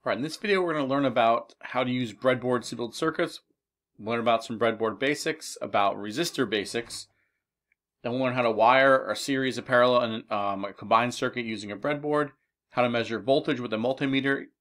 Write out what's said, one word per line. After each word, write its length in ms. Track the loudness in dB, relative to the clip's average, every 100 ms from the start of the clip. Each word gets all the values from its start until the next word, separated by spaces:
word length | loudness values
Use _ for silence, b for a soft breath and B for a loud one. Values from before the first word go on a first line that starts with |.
All 60 | -2
right, 60 | -2
in 80 |
this 120 | -4 -6
video, 240 | 0 0
we're 120 | 0
gonna 120 | -2
learn 200 | 0 0
about 500 | 2 4 4 4 -2 _
how 240 | -6 -2
to 60 | -2
use 220 | -2 -4
breadboards 560 | 0 0 0 0 -2 -2
to 60 | -8
build 160 | -8
circuits, 460 | -2 -2 -2 -4 -6 _ _ _ _ _ _
learn 180 | -4 0
about 240 | 2 2
some 160 | 0 0
breadboard 400 | 0 2 -2 0
basics, 580 | -2 0 -4 -6 -10 -10
about 320 | -2 2 2
resistor 540 | 0 -8 -4 -4 -2 -2
basics, 580 | -2 -2 -6 -8 -14 -16 _ _ _ _ _ _ _ _ _
then 80 | -6
we'll 100 | -2
learn 140 | -2
how 80 | 0
to 80 | 0
wire 580 | 4 6 8 6 4 2
a 60 |
series, 440 | -6 -2 -2 -2 -4
a 40 |
parallel, 380 | 2 4 6 4
and, 300 | 0 -6 -6
um, 320 | -4 -2 -4
a 80 | -6
combined 420 | -10 2 2 2
circuit 300 | -2 -4 -4
using 260 | -6 -8 -8
a 60 | -6
breadboard, 560 | -4 -4 -2 0 -2 _ _ _ _
how 120 | 0
to 80 | 0
measure 300 | 0 -2 -4
voltage 400 | 2 0 2 -4
with 120 | -4
a 40 | -2
multimeter 680 | -2 -2 -2 0 0 -2 -6 _